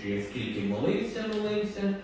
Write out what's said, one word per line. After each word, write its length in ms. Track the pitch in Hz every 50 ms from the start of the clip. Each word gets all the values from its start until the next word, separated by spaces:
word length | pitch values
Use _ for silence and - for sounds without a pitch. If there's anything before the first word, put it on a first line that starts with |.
що 80 | 101 101
я 140 | 101 101 101
скільки 380 | 104 - 123 110 110 - -
молився, 640 | - 202 202 214 254 - - - 226 233 - 233 220 220 214
молився, 600 | 208 214 208 208 208 208 208 - - 196 196 196 196